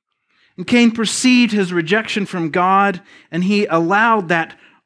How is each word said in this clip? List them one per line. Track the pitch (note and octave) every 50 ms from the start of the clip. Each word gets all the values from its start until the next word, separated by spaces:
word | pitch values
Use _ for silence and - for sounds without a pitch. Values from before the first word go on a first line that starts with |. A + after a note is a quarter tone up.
| _ _ _ _ _ _ _ _ _ _ _ -
And | F3+
Cain | - B3 A#3+ A#3+ A#3
perceived | A3 A#3 A3 F#3+ - - - B3+ B3+ B3 A#3+ A3+ A3+
his | G#3 G3 F3 F3+
rejection | F3 E3 D3+ G3 A3+ G#3+ - - A3+ G3
from | - - F3+ E3 D#3
God, | C#3+ F#3 F3 F#3 F#3+ G3 G3+ G3+ G3 F3+ - - - - _ _
and | - E3 F3+
he | F#3+ G#3 G3+ G#3
allowed | - D#3+ E3 E3+ E3 G3 G3+ A3 A#3 A3+ A3 F3+ D#3+
that, | F3 E3 D#3+ - - - _ _ _ _ _